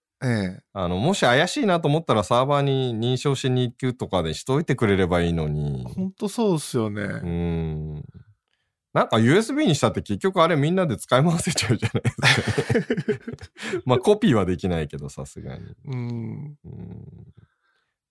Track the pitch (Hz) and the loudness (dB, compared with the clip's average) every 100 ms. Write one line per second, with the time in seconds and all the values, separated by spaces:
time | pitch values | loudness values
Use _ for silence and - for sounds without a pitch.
0 | _ - 131 110 92 95 _ 98 87 90 | _ -8 -4 -2 -4 -8 _ -6 -2 0
1 | 147 196 135 127 180 302 214 170 160 156 | 0 2 4 4 2 0 0 2 2 0
2 | 165 110 - 120 135 143 139 131 127 110 | 2 2 2 2 2 2 2 0 -2 -2
3 | 120 127 147 131 135 127 123 - 127 123 | 0 0 0 0 0 0 -2 -2 -4 -4
4 | 95 92 80 76 - 143 147 127 107 95 | -2 0 0 -4 -2 -2 0 0 2 4
5 | 87 87 85 85 76 76 73 65 62 - | 4 2 2 0 -2 -2 -4 -4 -8 -6
6 | 190 - 208 - 214 160 - 127 107 104 | -8 -6 -6 -2 0 0 -2 -2 -2 -4
7 | 101 107 87 85 85 82 80 78 78 76 | -6 -6 -4 -2 -2 -2 -4 -6 -8 -10
8 | - - - _ _ _ _ _ _ 139 | -14 -20 -20 _ _ _ _ _ _ -2
9 | 247 113 117 185 226 285 285 143 117 - | 2 4 6 4 2 0 2 4 2 0
10 | - 101 190 190 165 156 147 185 170 95 | -4 -2 0 2 4 4 2 2 0 -2
11 | - 123 170 165 180 - - 113 113 - | 2 4 4 2 -2 -2 0 0 -2 -2
12 | 120 - 131 117 110 - - 226 - 214 | -2 0 2 2 0 0 0 0 0 -4
13 | - - - - - - 226 349 127 123 | -4 -4 -8 -14 -14 -14 -8 -4 0 2
14 | - - 214 110 92 90 92 82 76 73 | 4 4 4 4 2 0 -2 -2 -4 -8
15 | 71 - 69 - - - - - - 127 | -12 -12 -14 -14 -14 -14 -16 -16 -10 -8
16 | 120 117 113 110 147 147 - - - - | -6 -8 -8 -10 -12 -16 -18 -14 -14 -16
17 | - - - - _ _ _ _ _ _ | -18 -20 -20 -20 _ _ _ _ _ _
18 | _ | _